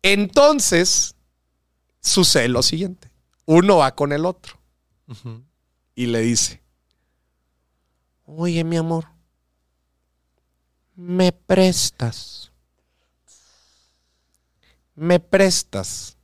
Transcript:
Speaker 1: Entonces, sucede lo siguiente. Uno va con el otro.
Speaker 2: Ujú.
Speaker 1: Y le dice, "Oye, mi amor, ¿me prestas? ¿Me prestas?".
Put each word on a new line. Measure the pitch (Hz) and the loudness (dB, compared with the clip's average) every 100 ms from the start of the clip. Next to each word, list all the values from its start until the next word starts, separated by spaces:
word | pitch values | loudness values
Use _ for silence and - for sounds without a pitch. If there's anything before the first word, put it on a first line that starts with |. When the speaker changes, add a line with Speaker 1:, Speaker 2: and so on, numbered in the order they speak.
Speaker 1:
Entonces, | 190 202 208 - 294 294 - 170 180 - - _ _ _ _ _ _ _ _ _ | 2 0 0 4 4 4 0 0 2 0 -2 _ _ _ _ _ _ _ _ _
sucede | - - 180 147 120 | -2 0 2 2 2
lo | 123 | 0
siguiente. | 127 160 185 180 - _ _ _ - | -2 -4 -8 -10 -20 _ _ _ 2
Uno | 160 190 180 | 4 6 4
va | 135 - | 2 0
con | 143 | -4
el | 147 170 | -2 -4
otro. | 180 - - _ _ _ _ _ | -8 -18 -20 _ _ _ _ _
Speaker 2:
Ujú. | 113 120 113 135 _ _ _ _ - | -18 -18 -18 _ _ _ _ _ -8
Speaker 1:
Y | 123 | -4
le | 117 | -2
dice, | 113 113 - - _ _ _ _ _ _ _ _ _ _ _ _ _ _ _ _ - | 0 -2 -4 -8 _ _ _ _ _ _ _ _ _ _ _ _ _ _ _ _ -20
"Oye, | 151 175 170 | -8 -4 -2
mi | 165 165 | -2 -2
amor, | 165 165 160 _ _ _ _ _ _ _ _ _ _ _ _ _ _ _ _ _ _ 185 | -2 -4 -8 _ _ _ _ _ _ _ _ _ _ _ _ _ _ _ _ _ _ -18
¿me | 175 180 180 | -6 0 0
prestas? | - - 185 185 175 - _ 117 - - - - _ _ _ _ _ _ _ _ _ _ _ _ _ _ _ _ _ _ _ _ _ _ _ _ - | 0 -2 2 2 0 -6 _ -8 -8 -18 -20 -20 _ _ _ _ _ _ _ _ _ _ _ _ _ _ _ _ _ _ _ _ _ _ _ _ -8
¿Me | 165 175 | 0 0
prestas?". | - 196 190 - - 101 92 - - _ | 2 2 2 0 -4 -10 -10 -12 -16 _